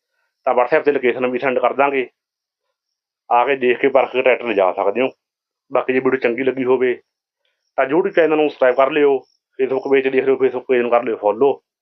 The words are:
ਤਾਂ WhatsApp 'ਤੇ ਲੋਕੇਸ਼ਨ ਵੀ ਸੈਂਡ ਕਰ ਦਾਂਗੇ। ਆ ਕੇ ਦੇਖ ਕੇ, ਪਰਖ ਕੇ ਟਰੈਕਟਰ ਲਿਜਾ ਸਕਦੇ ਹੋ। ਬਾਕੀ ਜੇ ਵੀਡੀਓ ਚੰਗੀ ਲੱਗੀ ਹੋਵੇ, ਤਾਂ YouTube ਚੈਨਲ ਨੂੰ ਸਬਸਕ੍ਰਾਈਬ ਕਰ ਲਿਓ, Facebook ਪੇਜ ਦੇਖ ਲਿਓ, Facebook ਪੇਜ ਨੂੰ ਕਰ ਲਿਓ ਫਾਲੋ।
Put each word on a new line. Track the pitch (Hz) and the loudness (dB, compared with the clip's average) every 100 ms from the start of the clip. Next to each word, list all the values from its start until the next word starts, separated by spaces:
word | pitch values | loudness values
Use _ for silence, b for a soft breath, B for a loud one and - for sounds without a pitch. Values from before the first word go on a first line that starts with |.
| _ _ _ _ | _ _ _ _
ਤਾਂ | 131 | -2
WhatsApp | 123 120 156 | 0 2 0
'ਤੇ | 139 | 0
ਲੋਕੇਸ਼ਨ | 139 123 117 127 | 0 0 0 -2
ਵੀ | 123 | -2
ਸੈਂਡ | 139 123 | -2 0
ਕਰ | 120 | 0
ਦਾਂਗੇ। | 120 143 135 120 _ _ _ _ _ _ _ _ _ _ _ - | 0 0 -2 -6 _ _ _ _ _ _ _ _ _ _ _ -2
ਆ | 120 127 | 0 0
ਕੇ | 139 | 0
ਦੇਖ | 127 117 | 0 0
ਕੇ, | 139 | 2
ਪਰਖ | 131 - | 2 0
ਕੇ | 123 | 0
ਟਰੈਕਟਰ | 131 - 120 | 0 0 0
ਲਿਜਾ | 98 92 | 0 0
ਸਕਦੇ | - 98 117 | 0 -2 -2
ਹੋ। | 131 - _ _ _ _ - | -4 -6 _ _ _ _ -6
ਬਾਕੀ | 135 - | -4 -2
ਜੇ | 131 | -2
ਵੀਡੀਓ | 131 135 | 0 0
ਚੰਗੀ | 120 120 | -2 -2
ਲੱਗੀ | 131 131 | -4 -2
ਹੋਵੇ, | 127 127 127 117 _ _ _ _ _ _ _ - | 0 0 0 -4 _ _ _ _ _ _ _ -4
ਤਾਂ | |
YouTube | 135 160 196 | -2 0 0
ਚੈਨਲ | 165 156 156 | 2 2 2
ਨੂੰ | 151 | 0
ਸਬਸਕ੍ਰਾਈਬ | - 127 | 2 2
ਕਰ | 127 135 | 2 2
ਲਿਓ, | 151 143 135 - _ _ - | 2 2 0 -4 _ _ -6
Facebook | 127 131 139 | -2 -2 0
ਪੇਜ | 135 135 | 0 2
ਦੇਖ | 135 | 0
ਲਿਓ, | 131 | 0
Facebook | 131 131 127 | 0 0 -2
ਪੇਜ | 127 123 | -2 -2
ਨੂੰ | 120 | 2
ਕਰ | 120 | 0
ਲਿਓ | 120 101 | -2 -2
ਫਾਲੋ। | 104 107 139 - _ _ | -2 2 0 0 _ _